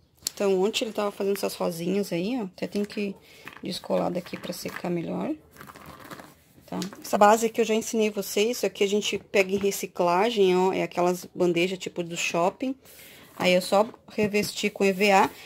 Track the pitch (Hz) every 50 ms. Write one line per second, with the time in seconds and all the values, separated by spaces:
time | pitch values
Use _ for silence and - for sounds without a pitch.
0 | _ _ _ _ - - - - 208 196 196 180 190 220 220 - 254 220 202 214
1 | 208 202 - - 202 196 202 - 202 190 - - 190 180 170 165 170 180 190 202
2 | 202 - 180 170 185 214 262 254 208 180 - - 196 185 - 202 208 - - 214
3 | 202 196 196 - - - - - - - - - - 196 180 - - - 190 180
4 | 175 175 180 180 180 - - - - - 175 - - 180 - - - 175 175 170
5 | 165 170 180 175 196 262 311 - - - - - - - - - - - - -
6 | - - - - - - - _ _ _ _ - - - 180 180 180 196 - -
7 | - - - 202 208 208 220 226 226 220 226 - 226 208 220 226 220 - - 220
8 | 214 214 208 202 190 - - 208 208 233 247 - - 190 - - 208 196 202 208
9 | 202 - 214 196 - - - 208 190 185 196 202 196 196 190 - - - - -
10 | 180 175 175 180 208 240 233 208 196 185 180 180 185 190 185 185 170 170 - 175
11 | 175 180 180 175 - - - - 180 175 165 170 175 185 190 185 - - - 175
12 | 175 165 170 165 - - - 170 170 196 190 - 269 262 269 _ _ - - -
13 | - - - - - - - - - 180 180 180 180 - 202 196 220 240 - -
14 | _ - - - 214 202 208 208 202 - - - - 202 202 - 202 196 190 180
15 | 208 202 196 190 240 - - - -